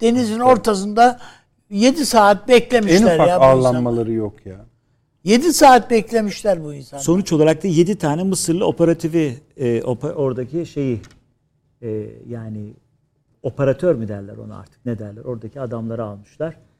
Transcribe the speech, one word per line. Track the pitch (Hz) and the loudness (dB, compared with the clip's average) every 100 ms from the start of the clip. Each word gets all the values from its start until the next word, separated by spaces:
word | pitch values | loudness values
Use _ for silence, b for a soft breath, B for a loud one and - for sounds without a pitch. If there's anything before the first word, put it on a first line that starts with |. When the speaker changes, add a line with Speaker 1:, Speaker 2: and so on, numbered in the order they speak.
Speaker 1:
Denizin | 226 247 226 220 | 0 0 -2 0
Speaker 2:
Evet. | 254 | 2
Speaker 1:
ortasında | 240 226 196 202 208 240 240 b b b _ _ | 2 2 -4 -4 2 2 2 b b b _ _
yedi | 202 247 311 254 | 0 2 2 0
saat | 226 202 202 - | 4 4 2 2
beklemişler | 247 233 240 208 175 220 | 2 2 0 2 4 4
Speaker 2:
En | 165 | 4
ufak | 156 | 2
Speaker 1:
ya | 180 | 6
bu | |
insanlar. | 131 131 127 | 6 6 2
Speaker 2:
ağlanmaları | 123 120 117 113 | 0 -2 -2 -4
yok | 113 104 - 101 | -4 -6 -10 -20
ya. | 95 110 _ _ _ _ _ | -20 -20 _ _ _ _ _
Speaker 1:
Yedi | 175 233 339 | 0 2 2
saat | 269 285 254 - | 4 6 6 4
beklemişler | 233 - 226 208 - 208 175 | -2 0 -4 -4 -4 -2 -2
bu | 151 | -6
insanlar. | 143 131 139 | -14 -16 -8
Speaker 3:
Sonuç | 143 180 196 | -2 -2 0
olarak | 160 156 160 | 2 2 2
da | 202 | 0
yedi | 156 175 202 | 2 2 0
tane | 156 151 | -4 -2
Mısırlı | 190 185 - 165 185 | -4 -4 -2 -2 -2
operatifi, | 151 165 165 165 165 151 120 _ - | 0 0 0 -4 -4 -4 -6 _ -6
e, | 123 117 | -4 -2
opa-, | - 120 147 | -4 -6 -8
oradaki | 165 135 127 120 160 160 | -6 -6 -6 -8 -10 -10
şeyi, | - 135 110 - _ _ _ _ _ _ _ | -6 -6 -6 -10 _ _ _ _ _ _ _
e, | 117 107 107 113 120 | -12 -10 -12 -18 -16
yani | 117 110 107 104 131 _ _ _ _ _ _ | -16 -14 -14 -16 -20 _ _ _ _ _ _
operatör | 135 - 139 131 180 135 | -10 -2 -2 0 -2 -2
mü | 107 | -6
derler | 101 101 110 | -10 -14 -18
ona | 107 101 | -18 -20
artık, | 95 _ 120 | -20 _ -10
ne | 110 | -10
derler? | 104 104 | -10 -14
Oradaki | 127 117 110 139 | -12 -12 -14 -12
adamları | 127 117 113 113 | -10 -10 -8 -8
almışlar. | 110 101 104 _ 160 160 _ _ | -10 -12 -20 _ -12 -12 _ _